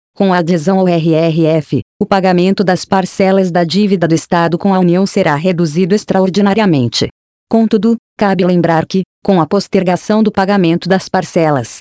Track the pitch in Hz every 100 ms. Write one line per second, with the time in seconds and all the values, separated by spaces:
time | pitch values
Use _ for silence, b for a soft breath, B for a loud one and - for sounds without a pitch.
0 | _ - 196 180 165 180 151 190 185 170
1 | 165 160 165 160 160 160 - 131 - -
2 | 202 196 185 180 185 196 185 180 - 196
3 | 180 - 190 196 185 175 170 180 208 190
4 | 165 165 - 175 170 170 202 185 180 175
5 | 196 202 165 147 185 170 165 151 185 208
6 | - 190 190 185 202 196 208 147 120 -
7 | 113 - _ _ _ - 220 220 226 233
8 | - - 202 190 185 180 165 160 165 190
9 | - _ - 190 156 202 - 196 180 175
10 | - 214 208 196 190 202 165 165 170 185
11 | - 190 175 180 156 139 113 -